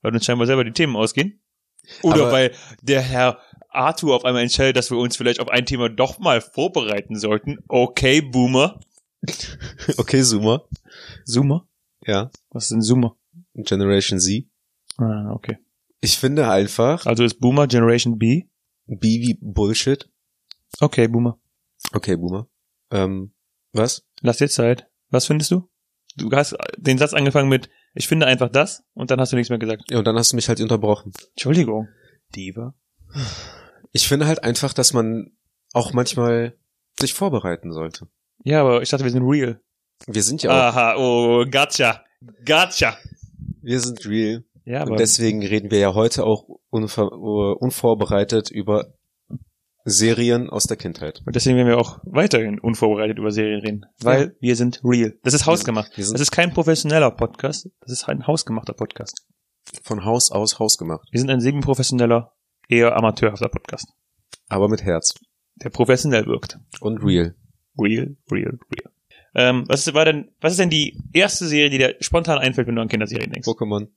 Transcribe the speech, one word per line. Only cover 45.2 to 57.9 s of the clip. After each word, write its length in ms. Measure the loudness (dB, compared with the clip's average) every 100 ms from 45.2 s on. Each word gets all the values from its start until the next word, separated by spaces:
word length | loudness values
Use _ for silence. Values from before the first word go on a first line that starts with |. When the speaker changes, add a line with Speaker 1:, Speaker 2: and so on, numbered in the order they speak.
| 0 0 -2
Speaker 2:
reden 240 | -2 0
wir 80 | 2
ja 160 | 2
heute 300 | 4 2 2
auch 220 | 0 0 _ -20 _
unver-, 420 | -4 -4 -2 -2
äh, 420 | -2 -4 0 0 0
unvorbereitet 920 | -4 0 0 2 0 0 2 0 -2
über 420 | -8 -2 -2 -2 _ _ _ _ -16 -16 _ _ _ -2
Serien 640 | 2 2 2 2 0 -2
aus 140 | -6
der 120 | -4 -6
Kindheit. 460 | -8 -10 -12 -10
Speaker 1:
Und 120 | -6 -2
deswegen 200 | 2 4
werden 120 | 4
wir 100 | 2
auch 220 | 0 -4
weiterhin 540 | -4 0 2 2 0 -4
unvorbereitet 580 | -4 0 0 2 -2 -2
über 120 | -2
Serien 300 | -2 -2 -2
reden, 260 | -4 -8 -12 _
weil 240 | 2 2 0
Speaker 2:
Ja. 40 | -2
Speaker 1:
wir 160 | -2 0
sind 240 | 0 -2
real. 300 | 0 2 0 -2
Das 100 | 0
ist 80 | 2
Speaker 2:
Wir 40 |
sind, 20 | 2
Speaker 1:
hausgemacht. 500 | 0 0 -4 -6 -6
Speaker 2:
wir 80 |
sind 100 | -4
Speaker 1:
Das 60 | -2
ist 100 | -2
kein 220 | 0 0
professioneller 600 | 0 0 0 2 2 2
Podcast, 580 | 0 -6 -4 -8 -8 -14 _
das 120 | -12